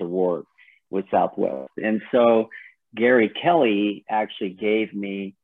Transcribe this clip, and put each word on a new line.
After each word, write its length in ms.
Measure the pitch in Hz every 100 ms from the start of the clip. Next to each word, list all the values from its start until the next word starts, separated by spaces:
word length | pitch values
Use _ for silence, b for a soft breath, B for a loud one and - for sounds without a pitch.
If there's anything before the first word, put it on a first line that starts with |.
Award 420 | 87 90 92 82 - b b b -
with 160 | 95 95
Southwest. 640 | 98 87 - 95 67 67 -
And 240 | 110 110 -
so 380 | 123 117 113 110 B B B _
Gary 360 | 110 120 127 107
Kelly 760 | - 156 170 123 101 104 101 -
actually 400 | 110 107 - 101
gave 440 | 92 107 110 107
me 420 | 101 101 98 98 -